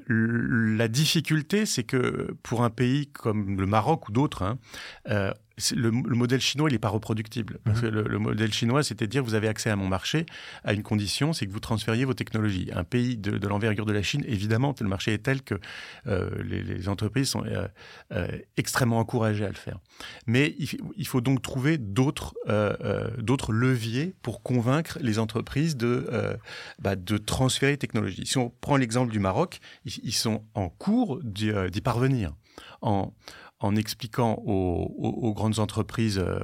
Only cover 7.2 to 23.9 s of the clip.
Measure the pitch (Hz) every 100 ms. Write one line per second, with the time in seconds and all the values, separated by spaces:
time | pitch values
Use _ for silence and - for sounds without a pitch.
7.2 | 110 127 - - 113 110 117 107 113 107
8.2 | 113 113 110 - 117 135 147 107 107 127
9.2 | 120 107 110 107 120 101 92 92 - 151
10.2 | 165 - - - - 107 107 107 101 -
11.2 | 147 160 101 104 - 110 - 113 135 120
12.2 | 110 113 107 92 90 - 87 123 123 120
13.2 | 101 107 98 104 110 104 107 104 98 147
14.2 | 147 104 104 113 143 135 104 95 - 107
15.2 | 107 135 - 98 - - - - - 95
16.2 | 95 98 98 95 95 98 92 98 107 123
17.2 | 135 - 113 104 95 - - - - 101
18.2 | 90 - - - - - 120 113 110 123
19.2 | 110 104 104 - - 95 - - - -
20.2 | - 120 151 - 135 - - - 123 131
21.2 | 123 131 - 135 131 160 104 98 135 -
22.2 | - 466 - 107 104 - 110 101 107 123
23.2 | 110 139 - 110 127 123 113